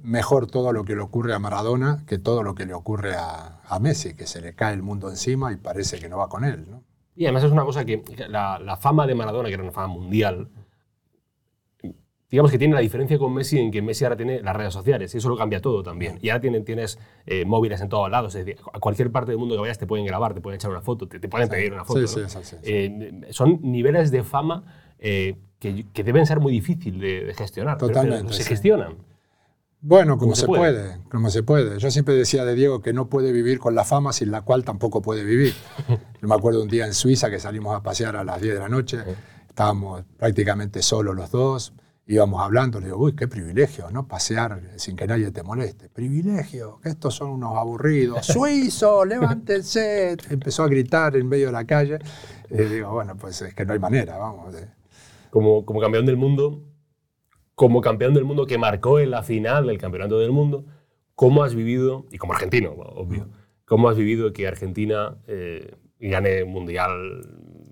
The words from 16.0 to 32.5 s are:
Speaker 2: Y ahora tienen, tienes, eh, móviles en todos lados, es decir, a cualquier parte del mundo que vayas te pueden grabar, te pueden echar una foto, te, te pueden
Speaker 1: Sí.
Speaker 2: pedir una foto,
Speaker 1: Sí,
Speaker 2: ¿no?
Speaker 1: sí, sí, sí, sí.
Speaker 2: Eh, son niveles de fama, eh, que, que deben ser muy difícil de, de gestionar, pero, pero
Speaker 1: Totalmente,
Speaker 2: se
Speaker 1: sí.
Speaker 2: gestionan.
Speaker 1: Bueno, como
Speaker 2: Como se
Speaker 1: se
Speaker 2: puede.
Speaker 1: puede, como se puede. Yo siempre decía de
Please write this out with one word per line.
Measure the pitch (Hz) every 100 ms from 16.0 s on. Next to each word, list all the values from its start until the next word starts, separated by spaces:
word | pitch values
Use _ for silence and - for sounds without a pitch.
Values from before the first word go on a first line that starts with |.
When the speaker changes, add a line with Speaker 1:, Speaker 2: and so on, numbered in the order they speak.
| 87 90
Speaker 2:
Y | 110
ahora | 117
tienen, | 127 113
tienes, | 107 113 110 - - _ -
eh, | 95
móviles | 90 113 113 95
en | 98
todos | 107 95
lados, | 117 107 92
es | 92
decir, | - -
a | 104
cualquier | 104 101 123
parte | 123 117
del | 113
mundo | 120 110
que |
vayas | 110 113
te | 95
pueden | 107 101
grabar, | 92 113 92
te |
pueden | 98 98
echar | 104
una | 92
foto, | 104 117 95
te, | 92
te | 95
pueden | 117 113
Speaker 1:
Sí. | 92
Speaker 2:
pedir | 101
una | 98 85
foto, | 143 113
Speaker 1:
Sí, | 104
Speaker 2:
¿no? | 98
Speaker 1:
sí, | 95
sí, |
sí, | - 85
sí. | -
Speaker 2:
Eh, | 104 101 104 104 90 -
son | - 131 175
niveles | 135 123 131 170 151
de | 127
fama, | - 143 160 165 - - - _
eh, | 107 98 95 95 - _
que, | 104 98 107
que | -
deben | 104 135 151
ser | 156
muy | 139
difícil | 117 98 170 110 92
de, | 98 92 98
de |
gestionar, | 92 101 90 131 147
pero, | 123
pero | 127
Speaker 1:
Totalmente, | 123 113 101
Speaker 2:
se | 98
Speaker 1:
sí. | -
Speaker 2:
gestionan. | 107 202 196 87 80 - _ _ _ _ _ _ _
Speaker 1:
Bueno, | 147 185 160 123
como |
Speaker 2:
Como | 117 107
se |
Speaker 1:
se | -
Speaker 2:
puede. | 180 170
Speaker 1:
puede, | 117 98 90 -
como | 117 113
se | 107
puede. | 113 151 113 101
Yo | 135
siempre | 143 143
decía | 131 117 135
de | 123